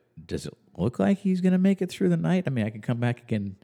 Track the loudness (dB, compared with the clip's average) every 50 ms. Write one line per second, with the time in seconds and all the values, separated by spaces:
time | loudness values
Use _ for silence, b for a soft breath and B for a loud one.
0 | _ _ -20 -20 -12 -8 -8 -8 -8 -10 -16 _ _ _ -6 -2 -2 -2 0 0
1 | 2 2 2 2 0 -2 0 2 2 2 4 4 4 4 2 2 -2 -6 -2 0
2 | 2 2 2 2 2 0 0 0 0 -2 -2 -2 -2 -4 -4 -6 -4 -4 -2 0
3 | 0 -2 -2 -2 _ -4 -4 -2 -4 -6 -10 _